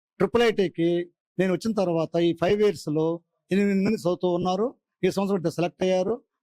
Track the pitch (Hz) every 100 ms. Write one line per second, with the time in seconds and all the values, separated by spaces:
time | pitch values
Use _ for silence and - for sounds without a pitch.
0 | _ - 190 233 233 214 180 - 170 175
1 | 175 _ _ - 185 180 226 214 180 165
2 | 156 170 170 165 175 208 208 156 - 151
3 | 160 170 - _ _ 190 202 196 196 220
4 | 170 180 180 175 180 185 240 - _ _
5 | 185 185 196 196 160 - 170 - 185 185
6 | 185 240 - _